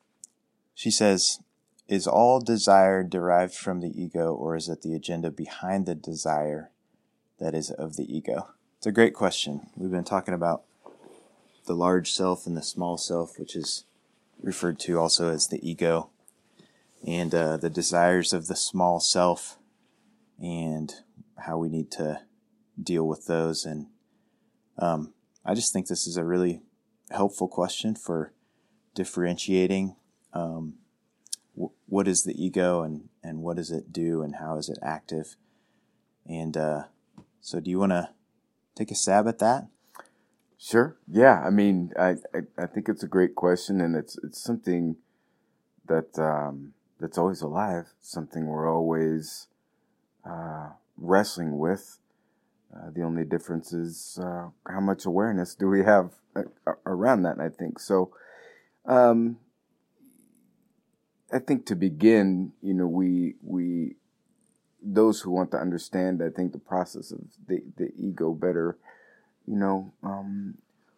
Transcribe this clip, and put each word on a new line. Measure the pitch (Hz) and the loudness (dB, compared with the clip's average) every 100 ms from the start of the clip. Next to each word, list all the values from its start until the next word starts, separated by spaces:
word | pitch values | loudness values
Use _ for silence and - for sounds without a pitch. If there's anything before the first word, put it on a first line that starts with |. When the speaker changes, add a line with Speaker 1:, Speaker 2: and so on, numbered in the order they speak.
| _ _ - _ _ _ _ - | _ _ -20 _ _ _ _ -8
Speaker 1:
She | 117 | -2
says, | - 104 92 - - _ _ _ _ - | 4 4 6 2 -2 _ _ _ _ -4
"Is | 98 - | -2 2
all | 82 120 131 | 4 6 4
desire | 113 110 101 98 95 95 | 2 2 6 8 8 4
derived | 90 90 87 87 90 - | 0 -2 2 4 2 -2
from | 98 90 | -6 -4
the | 85 55 | -6 -6
ego, | 85 82 82 | -6 -2 -2
or | 65 78 82 | -2 -4 -4
is | 82 | -6
it | 78 | -8
the | 80 | -6
agenda | 80 80 85 82 | -6 -6 -4 -4
behind | 76 76 - 92 98 87 | -6 -10 -8 -2 -2 -2
the | 80 | -6
desire | - 80 80 76 76 76 - _ _ _ _ _ _ - | -8 -6 -2 0 -2 -4 -10 _ _ _ _ _ _ -8
that | 82 78 | -6 -4
is | 76 | -6
of | - 80 78 | -8 -8 -8
the | - 78 | -8 -6
ego?" | - 71 - _ _ _ | -6 -6 -8 _ _ _
It's | 110 | 0
a | |
great | 107 117 - | 6 6 4
question. | 95 - 73 71 - - | -2 -2 -4 -8 -12 -8
We've | 92 | -4
been | 90 | -4
talking | 87 98 95 90 | -2 -2 -2 -2
about | 85 80 - _ - - - - _ _ _ _ - | -2 -2 -6 _ -20 -20 -20 -20 _ _ _ _ -6
the | |
large | 85 87 92 80 | 0 4 4 2
self | - 92 90 90 | 0 0 0 -4
and | 82 | -6
the | |
small | - - 87 85 | -6 -6 -6 -4
self, | - 85 82 - | -2 -4 -4 -8
which | 78 85 | -12 -8
is | 73 - - _ _ _ _ - | -6 -8 -10 _ _ _ _ -10
referred | - 92 87 78 | -8 -4 -4 -4
to | - 85 | -2 0
also | 82 - 85 | 2 2 0
as | 78 - | 0 -2
the | - 82 | -4 -6
ego, | 82 85 82 - _ _ _ _ _ _ _ _ _ - | -2 2 2 -2 _ _ _ _ _ _ _ _ _ -6
and, | 85 82 | -2 0
uh, | 85 80 78 | 2 2 0
the | 82 | -2
desires | 82 85 87 87 90 82 | -2 0 4 6 4 2
of | 90 80 | -2 -4
the | 87 | -6
small | - 92 87 85 | -4 0 0 2
self | - 92 90 85 - - _ _ _ _ _ _ _ - | 0 4 2 2 -6 -18 _ _ _ _ _ _ _ -12
and | 87 85 82 78 78 - - - - - | -8 -6 -4 -6 -8 -12 -20 -20 -20 -16
how | - 82 | -6 -4
we | 82 | -2
need | 80 73 | -4 -6
to | - 78 76 - _ _ _ _ - | -6 -6 -6 -12 _ _ _ _ -10
deal | 85 82 80 | -2 0 0
with | 78 - | -2 -2
those. | 82 82 78 82 | 0 0 -2 -6
And, | 76 73 _ _ _ _ _ _ _ _ - | -8 -10 _ _ _ _ _ _ _ _ -2
um, | 87 80 78 - _ _ | 0 0 -4 -14 _ _
I | 90 104 | -4 -2
just | - | 0
think | 95 92 | -2 -2
this | 90 - | -4 -4
is | 87 | -4
a | |
really | 82 90 90 82 - _ _ _ - | 0 2 0 -2 -10 _ _ _ -8
helpful | - 101 - 92 | -2 0 0 -4
question | - 90 - 110 107 | -2 -4 -2 -6 -6
for | - 82 76 _ _ _ _ _ _ | -4 -4 -4 _ _ _ _ _ _
differentiating, | - 90 90 87 87 - 92 90 95 95 - _ _ _ | -8 -6 -2 -2 -2 0 2 4 2 -2 -8 _ _ _
um, | 85 82 82 80 - _ _ _ _ _ - _ - | -8 -6 -8 -10 -14 _ _ _ _ _ -16 _ -10
w-, | - - _ | -10 -12 _
what | 98 95 | 0 2
is | 90 | 0
the | - - | -2 -4
ego | 90 95 90 87 | -2 0 2 2
and, | 80 78 - _ | -2 -8 -14 _
and | 82 78 | -12 -8
what | 85 85 | -6 -6
does | 82 | -6
it | 80 - | -8 -8
do | 87 82 80 | -4 -2 -2
and | 76 - | -4 -8
how | 80 78 | -8 -6
is | 78 | -6
it | 65 | -8
active? | 73 78 - 80 76 - _ _ _ _ _ _ _ _ - | -8 -8 -8 -8 -8 -14 _ _ _ _ _ _ _ _ -12
And, | 82 80 80 | -8 -6 -2
uh, | 78 76 - _ _ - - _ | -2 -2 -6 _ _ -20 -20 _
so | - 87 | -10 -8
do | 85 | -2
you | 92 | 0
wanna | 98 87 85 _ _ _ _ _ _ - | 2 2 -2 _ _ _ _ _ _ -10
take | 110 | -6
a | 104 | -2
stab | - 101 110 | 2 4 4
at | 113 | 2
that? | 113 131 - _ _ - - _ _ _ _ _ | 2 2 -2 _ _ -20 -20 _ _ _ _ _
Speaker 2:
Sure. | - 110 147 - - | 2 4 4 0 -2
Yeah. | 95 131 95 71 | 8 8 8 6
I | |
mean, | 101 101 92 87 - | 4 6 4 0 2
I, | 92 87 - | 2 2 -4
I, | 87 - - | -8 -6 -8
I | 87 | -6
think | 107 104 | -4 -4
it's | - | -4
a | 92 | 0
great | 95 90 - | 4 4 4
question, | 90 90 - 98 | 2 2 0 0
and | 85 80 | 0 -2
it's, | 73 - | -4 -12
it's | - - | -14 -10
something | - 117 92 87 85 80 _ _ _ _ _ _ _ _ - | -6 -4 -2 0 -2 -4 _ _ _ _ _ _ _ _ -2
that, | 80 80 80 | -2 0 -2
um, | 78 76 71 69 71 - _ - | 0 0 -4 -8 -14 -20 _ -12
that's | 82 90 | -6 0
always | 92 82 | 0 0
alive, | 76 85 104 87 82 _ | -4 -4 -2 -4 -8 _
something | - 87 78 82 78 | -14 -12 -8 -6 -4
we're | 78 80 | -2 0
always, | 82 82 80 80 80 78 - - _ _ _ _ _ _ _ - | 0 0 0 0 -2 -6 -14 -18 _ _ _ _ _ _ _ -14
uh, | 85 82 78 76 - _ - | -12 -10 -12 -14 -18 _ -8
wrestling | 85 98 107 87 80 73 | 4 4 4 -2 -4 -2
with. | 82 98 - - _ _ _ _ _ _ _ 87 | 0 -2 -6 -20 _ _ _ _ _ _ _ -18
Uh, | 82 | -12
the | 80 | -6
only | 85 82 | -2 -2
difference | 78 85 - 85 - | -2 -4 -4 -8 -6
is, | 85 85 82 - - | -6 -6 -10 -14 -10
uh, | 90 87 87 - - | -8 -8 -12 -16 -10
how | 95 | -2
much | 98 95 95 | -2 0 0
awareness | 87 113 95 87 | 0 2 0 -4
do | - 95 | -2 2
we | 98 | 4
have, | 98 101 90 - _ - | 8 6 6 -4 _ -8
uh, | - - - | -8 -6 -6
a-, | - - | -6 -4
around | 92 120 113 | 2 4 4
that, | 87 - | 2 -2
I | 80 | -6
think. | - 85 - | -6 -8 -8
So, | - 95 92 - - - - - _ _ - | 2 2 2 -4 -20 -20 -20 -20 _ _ 4
um, | 127 120 113 117 120 _ _ _ _ _ _ _ _ _ _ _ _ _ _ _ _ _ _ - | 8 8 8 2 -4 _ _ _ _ _ _ _ _ _ _ _ _ _ _ _ _ _ _ -6
I | 127 | -4
think | 123 135 - | 0 -2 0
to | 92 | 0
begin, | 95 76 110 110 95 92 90 - | 0 6 8 8 6 2 -2 -6
you | 98 | -2
know, | 92 87 | 0 0
we, | 90 92 90 85 - | 2 2 2 0 -4
we, | 85 90 87 85 78 - _ _ _ _ _ _ _ _ | -6 -4 -2 -2 -4 -8 _ _ _ _ _ _ _ _
those | 101 101 110 104 | 0 4 6 4
who | 92 | 0
want | 90 92 | -2 0
to | - | -2
understand, | 90 85 - 95 92 90 | -2 -4 -4 -2 0 0
I | 82 | -2
think, | - 90 | -2 -4
the | - | -6
process | - 90 90 - - | -4 -4 -4 -8 -14
of | - - _ - | -16 -16 _ -6
the, | 92 - - | -6 -6 -8
the | 82 - | -8 -6
ego | 98 85 82 | -6 -2 -2
better, | 80 87 85 82 - - - _ _ _ _ - | 0 -2 0 -2 -6 -14 -20 _ _ _ _ -6
you | 104 | -2
know, | 98 95 95 - | 0 -2 -4 -12
um, | 95 98 98 101 98 - _ _ _ | -10 -10 -8 -10 -10 -14 _ _ _